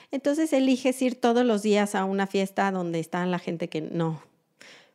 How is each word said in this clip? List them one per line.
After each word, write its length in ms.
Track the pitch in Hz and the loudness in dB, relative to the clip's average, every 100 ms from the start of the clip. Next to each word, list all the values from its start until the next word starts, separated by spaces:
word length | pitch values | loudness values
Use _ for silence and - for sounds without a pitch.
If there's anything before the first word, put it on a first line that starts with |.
| - | -8
"Entonces 400 | 269 285 294 320 | -4 0 0 2
eliges 500 | 269 262 247 262 254 | 2 2 2 0 0
ir 140 | 254 240 | -2 0
todos 300 | 240 233 247 | 2 4 2
los 160 | 208 | 2
días 320 | 214 202 202 202 | 2 2 2 0
a 80 | |
una 240 | 190 196 196 | -2 -2 0
fiesta 440 | 196 196 202 196 | 0 -2 0 0
donde 280 | 190 175 165 | 0 -2 -4
está 260 | 160 180 180 | -4 -4 -2
la 140 | 175 | -2
gente 300 | - 170 170 | -4 -6 -6
que 120 | 156 | -6
no". 400 | 156 170 165 156 - _ _ _ - - _ | -6 -2 -2 -4 -12 _ _ _ -20 -20 _